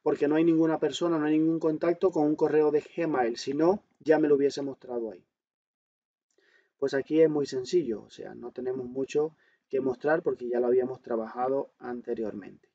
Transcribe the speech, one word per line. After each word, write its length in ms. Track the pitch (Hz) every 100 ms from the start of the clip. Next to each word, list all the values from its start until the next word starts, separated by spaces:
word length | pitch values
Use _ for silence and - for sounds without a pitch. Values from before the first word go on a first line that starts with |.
porque 280 | 156 143 143
no 60 | 156
hay 100 | 170
ninguna 340 | 160 160 156
persona, 400 | 151 131 175 160
no 60 | 151
hay 120 | 156
ningún 220 | 160 165
contacto 520 | 160 156 170 170 190
con 120 | 170
un 140 | 151 151
correo 340 | 151 151 151
de 80 | 147
Gmail, 560 | - - 165 143 120 117
si 180 | -
no, 300 | 143 165 208 _ _
ya 200 | 135 156
me 100 | 151
lo 60 | 143
hubiese 260 | 139 139
mostrado 500 | 139 131 127 123 113
ahí. 140 | 90 _ _ _ _ _ _ _ _ _ _ _ _ _ _ _ _
Pues 160 | 139
aquí 260 | 135 - 156
es 100 | 160
muy 180 | 151 139
sencillo, 560 | 131 127 180 131 107
o 60 | 107
sea, 240 | - 98 117
no 160 | 120
tenemos 340 | 127 127 131 123
mucho 500 | 127 135 147 156 _ _ _ _
que 140 | 135
mostrar 400 | 131 127 147 165
porque 260 | 160 131 123
ya 120 | 120
lo 80 | 123
habíamos 340 | 127 123 131
trabajado 720 | - 117 113 117 127 135 135 _
anteriormente. 920 | 123 123 117 113 107 104 95 101 _